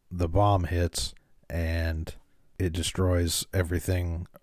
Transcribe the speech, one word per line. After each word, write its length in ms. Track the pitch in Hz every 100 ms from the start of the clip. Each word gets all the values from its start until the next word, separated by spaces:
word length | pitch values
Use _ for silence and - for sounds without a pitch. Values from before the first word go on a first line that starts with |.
| -
the 180 | 90 85
bomb 360 | 85 101 98
hits 500 | 87 87 85 - - - _ - -
and 640 | 85 82 82 82 80 82 - - _ _ -
it 160 | 90
destroys 720 | 85 82 - 92 87 85 - -
everything 720 | 95 85 90 - 92 87 85 92 -